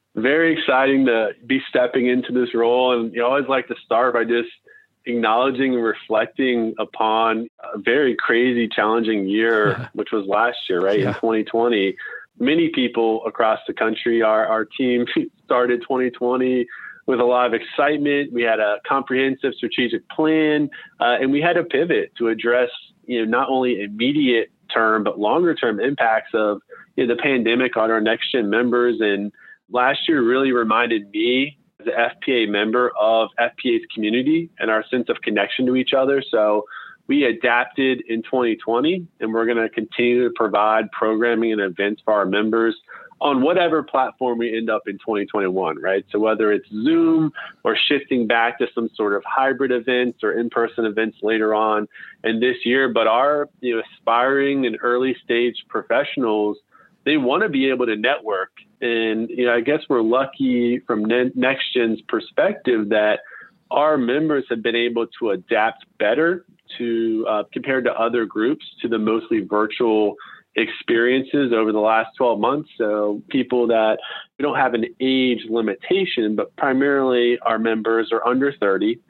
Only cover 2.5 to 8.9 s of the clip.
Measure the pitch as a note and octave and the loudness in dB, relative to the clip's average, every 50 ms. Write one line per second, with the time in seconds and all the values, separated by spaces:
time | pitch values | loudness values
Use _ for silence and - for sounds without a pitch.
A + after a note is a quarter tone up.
2.5 | - A#2 A#2 A#2 A#2+ B2+ B2+ B2+ B2+ A#2+ A2+ A2+ - A#2 A#2+ B2 C3+ C#3+ C3+ B2 | 0 2 2 2 4 4 4 2 2 0 -2 -2 -2 -2 0 2 2 0 0 0
3.5 | C3+ C3 A#2+ - A#2+ - - - A2+ A2+ B2+ B2+ A#2+ A#2 A2+ A2+ A#2 A#2 A#2 A#2 | -2 -2 -2 -4 -10 -10 -4 0 2 2 4 4 2 2 2 2 0 0 0 -4
4.5 | - - _ - - - _ _ _ _ - B2+ A#2+ A#2+ A2+ A2 A2 A#2+ B2+ C3+ | -8 -18 _ -20 -20 -20 _ _ _ _ -8 -4 -2 0 2 2 2 2 2 0
5.5 | C3 B2 C3+ C3 B2+ A#2+ A#2 A2 G#2 - - - A2 G#2+ A2+ A#2 - - C3 B2+ | 0 0 0 0 0 0 0 -2 -2 -4 -4 -2 0 0 0 -2 -2 -2 0 0
6.5 | B2 A#2 A2+ A2+ G#2+ - G#2+ - - - A2+ A2 A2 A2+ A2+ A2+ A2 A2 A#2 A#2 | 0 0 0 -2 -4 -6 -8 -6 -4 -2 0 0 2 2 2 0 0 -2 -4 -8
7.5 | _ - - - - G#2 G2 A#2+ A#2+ D3 D3 C3 A2+ - - - A#2 A#2 B2 B2+ | _ -16 -14 -12 -12 -4 -2 0 2 2 2 2 0 0 0 2 2 2 2 2
8.5 | B2 A#2+ A#2 A2 - - G#2 G#2+ | 2 0 -2 -2 0 0 2 2